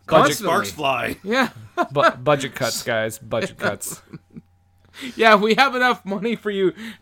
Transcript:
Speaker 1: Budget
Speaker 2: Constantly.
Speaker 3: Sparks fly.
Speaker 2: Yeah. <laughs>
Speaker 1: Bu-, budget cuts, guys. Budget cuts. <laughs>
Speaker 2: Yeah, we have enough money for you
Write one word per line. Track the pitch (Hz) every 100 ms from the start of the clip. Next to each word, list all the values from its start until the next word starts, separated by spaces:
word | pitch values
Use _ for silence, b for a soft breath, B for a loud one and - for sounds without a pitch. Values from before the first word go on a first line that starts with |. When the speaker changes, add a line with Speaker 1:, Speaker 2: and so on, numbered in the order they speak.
| -
Speaker 1:
Budget | 160 262 -
Speaker 2:
Constantly. | 208
Speaker 3:
Sparks | 190 -
fly. | - 139 127 113 -
Speaker 2:
Yeah. | 190 247 254 - 107
<laughs> | - -
Speaker 1:
Bu-, | - 320 131
budget | 127 143 135
cuts, | - 131 -
guys. | - 113 110 110
Budget | 113 117 101 -
cuts. | 107 101 - - -
<laughs> | - _ - - _ _ _ _ B 262
Speaker 2:
Yeah, | - 226
we | 214 214 214
have | 269
enough | 247 247 240 185
money | 196 220 226
for | 208
you | 196 190 - 226 B